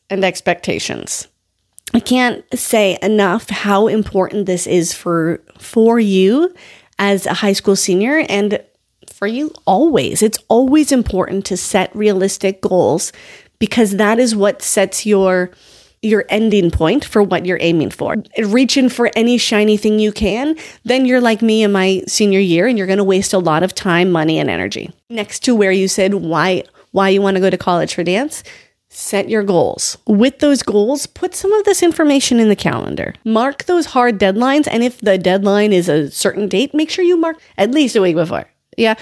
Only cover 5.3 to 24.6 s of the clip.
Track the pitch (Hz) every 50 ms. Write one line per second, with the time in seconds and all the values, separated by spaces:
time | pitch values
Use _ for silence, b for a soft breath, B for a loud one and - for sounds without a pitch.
5.3 | - - _ _ _ _ - - - 233 220 226 233 233 220 202 190 190 190 190
6.3 | 233 285 339 359 B B B B B B B B B B 202 202 202 190 - -
7.3 | 175 - 214 202 196 196 - 208 196 190 - - 180 185 208 247 294 320 - -
8.3 | 196 202 208 208 208 - - _ _ _ _ _ _ _ _ - - - 202 208
9.3 | 226 262 302 302 - - - - 190 202 294 339 269 170 127 90 - - 214 220
10.3 | - - _ - - 240 269 254 277 311 294 - 285 254 220 - 202 185 175 -
11.3 | 180 196 196 - 196 - - - - 196 185 - - 214 214 208 196 190 190 196
12.3 | - - - 190 196 - - - 185 180 147 104 143 - - - B B B B
13.3 | B B B B B - - - - 247 226 196 196 190 214 202 226 233 254 226
14.3 | 220 208 196 208 196 - - - - 214 196 190 - - - 214 208 190 190 185
15.3 | 185 180 180 180 b b b b b b b b b b - 220 226 196 - -
16.3 | 196 214 226 220 208 202 175 170 - - 160 160 220 294 - - - 220 202 170
17.3 | 185 160 170 180 185 - - 170 170 160 139 - - - 143 - 156 214 - _
18.3 | - - 220 202 208 254 262 240 - 285 262 240 - - 240 - - 220 226 240
19.3 | 247 226 - - 226 208 208 214 214 208 - 214 214 214 214 214 202 - 214 190
20.3 | 196 233 277 302 320 311 B B B B B 220 247 262 262 247 254 254 240 233
21.3 | 226 196 233 226 220 220 214 202 196 190 190 190 190 185 - - - - 214 202
22.3 | 190 190 202 180 165 170 190 254 254 208 185 185 190 202 202 190 190 185 190 -
23.3 | - 185 175 165 156 156 180 185 - - - 196 170 170 180 190 175 160 156 160
24.3 | 160 156 147 127 87 85